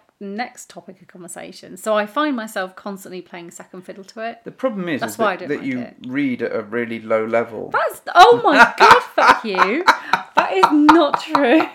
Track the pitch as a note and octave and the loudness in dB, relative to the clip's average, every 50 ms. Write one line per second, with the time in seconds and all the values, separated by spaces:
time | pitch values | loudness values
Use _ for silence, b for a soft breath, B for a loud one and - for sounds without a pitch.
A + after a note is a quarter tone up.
0 | _ _ _ _ G#3 G3 G3 G#3+ B3 A#3+ - - - - - - - - F#3 _ | _ _ _ _ -16 -12 -10 -10 -12 -12 -14 -18 -20 -20 -20 -20 -20 -20 -20 _
1 | F3 _ - F#3 F3 F3 - - E3+ F3 - - - - F#3 F#3+ - A3 G#3+ G#3+ | _ _ -20 -20 -20 -18 -18 -18 -18 -18 -20 -20 -20 -20 -20 -10 -6 -4 -2 -2
2 | G#3 G#3 - C#4+ D4+ D4+ C4+ A#3 A3 A3 - G3+ F#3 F#3 F#3+ - - G#3 G3 F#3 | -2 -4 -4 -4 -2 -2 -4 -4 -8 -8 -8 -8 -8 -10 -12 -14 -14 -14 -14 -14
3 | F#3+ - F3+ F3+ F3 _ - F3 E3+ E3+ - - F#3 - - F#3 F#3 - G#3+ G3+ | -14 -16 -16 -16 -16 _ -18 -18 -18 -18 -20 -20 -20 -20 -20 -20 -18 -18 -18 -20
4 | F#3+ - - A3 A3 A3+ A#3 - _ - - - - C4 G#3+ G3 F3+ E3+ D3+ A#2 | -20 -20 -16 -12 -12 -12 -12 -14 _ -20 -12 -8 -6 -6 -6 -6 -6 -6 -6 -6
5 | - - - - A3+ G3+ F#3 F3 F3+ C#3+ D3 - G2+ C3+ B2+ B2+ A#2+ G#2 - _ | -6 -8 -4 -2 -2 -2 -2 -4 -6 -8 -8 -6 -6 -6 -6 -8 -8 -12 -16 _
6 | - B2+ B2+ C#3+ C#3+ C3+ B2 A#2 A#2+ A#2 - A#2 G#2+ G2+ A2 A#2+ A#2+ A2+ A#2 A2 | -14 -8 -6 -4 -4 -2 -4 -4 -4 -4 -4 -6 -6 -6 -6 -6 -6 -6 -8 -10
7 | A2 A2 A2+ A2 A2 A2+ A2+ A#2 A#2 - A2 G#2 F#2+ F2+ - - E5 B4+ - - | -4 -2 -2 -2 0 0 0 -2 -2 -2 -6 -10 -10 -6 -4 -2 -2 -4 -6 -8
8 | - - - E4+ F4+ A#4 A#4+ A#4+ A4+ F#4+ D4 A#3 A#3+ A#3 - - - - - B4 | -12 0 4 6 8 8 6 6 4 2 4 4 4 4 4 4 6 6 6 6
9 | - - - - - A#3+ - - - A3 F#3+ F#3 F#3 F#3+ A3+ D#4+ F#4+ - - B | 2 0 -2 2 4 4 2 2 0 -4 -2 0 0 0 0 0 0 0 0 B
10 | B B B - - - _ D4+ F4 - - F#4+ F#4 - D4 D4+ D4 D4+ D#4 E4+ | B B B -4 -4 -4 _ -2 -2 0 0 0 2 2 4 4 6 6 6 6
11 | D4+ C#4+ - - - D#4 D#4 C#4+ C#4+ A#3 C#4 D#4+ - - - | 4 2 0 -2 -2 -2 -2 0 2 4 4 2 2 0 -6